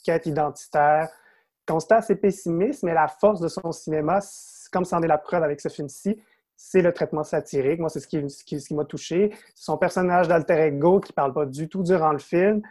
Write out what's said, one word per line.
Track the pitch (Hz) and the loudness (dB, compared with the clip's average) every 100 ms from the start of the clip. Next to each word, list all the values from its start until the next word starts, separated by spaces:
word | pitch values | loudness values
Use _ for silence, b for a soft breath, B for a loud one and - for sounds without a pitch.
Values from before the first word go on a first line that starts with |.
quête | - 165 165 | -2 -2 0
identitaire, | 151 147 - - 151 147 151 160 b b b b _ - | -2 -2 -4 -4 2 4 4 0 b b b b _ -4
constat | 160 - 220 | -2 2 2
assez | 214 190 | 2 0
pessimiste, | 196 185 175 170 220 - | 0 -2 -4 -2 -2 -4
mais | 175 | -2
la | 165 151 | 0 0
force | - 208 202 | 2 0 2
de | 165 | -4
son | 190 170 | -6 -8
cinéma, | 156 - 156 151 196 | -8 -4 -4 0 -2
c-, | 196 - - - - | -4 -18 -20 -20 -6
comme | 185 180 | -4 -2
c'en | 175 | -2
est | 165 | 0
la | 151 | 0
preuve | - 175 | 0 -2
avec | 151 147 | -2 -2
ce | 160 | -8
film-ci, | - 147 - 196 220 b b _ _ | -8 -12 -8 -6 -6 b b _ _
c'est | - 190 | 0 2
le | 175 | 2
traitement | 170 156 156 151 | 0 -4 -4 -4
satirique. | 160 - 139 131 170 | -4 -4 -2 0 0
Moi, | 156 | -4
c'est | 151 | -6
ce | - | -6
qui, | 156 143 | -6 -6
ce | - - | -10 -10
qui, | 151 | -10
ce | - | -6
qui | 151 | -6
m'a | 147 | -6
touché. | 147 - 165 208 B B _ | -8 -4 0 0 B B _
Son | - 156 | -6 -2
personnage | 175 185 180 175 170 | 0 0 2 2 4
d'alter | 170 147 | 2 2
ego | 160 156 143 165 185 | 2 2 2 4 4
qui | - | 2
parle | - 139 | -2 -2
pas | 143 139 | -2 -4
du | 135 160 | -6 -8
tout | 190 | -4
durant | 175 185 156 | 0 2 2
le | 147 | 0
film, | - 175 196 214 b | -2 2 2 0 b